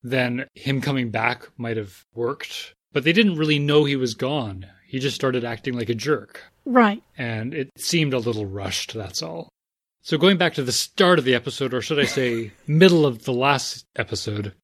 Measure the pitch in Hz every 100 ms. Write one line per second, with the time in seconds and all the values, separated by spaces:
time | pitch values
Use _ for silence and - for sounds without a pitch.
0 | 123 131 123 123 135 - 135 139 143 135
1 | 120 110 117 123 - - 117 110 101 -
2 | _ 113 117 143 - - - _ _ 147
3 | 139 170 214 165 156 151 143 147 143 139
4 | 127 110 131 147 113 95 92 _ _ 135
5 | 135 117 135 127 120 113 - 123 113 117
6 | 131 139 - - - _ - 247 220 208
7 | _ - 120 113 117 151 135 - - 170
8 | 151 131 113 107 101 98 95 92 - 113
9 | 95 90 165 165 82 _ _ _ _ _
10 | - 156 175 190 175 - 127 117 - -
11 | 185 175 127 123 139 - 135 123 107 147
12 | 131 - 123 117 110 _ - 151 185 175
13 | 147 117 - 123 131 139 - - - -
14 | 113 107 - 104 98 -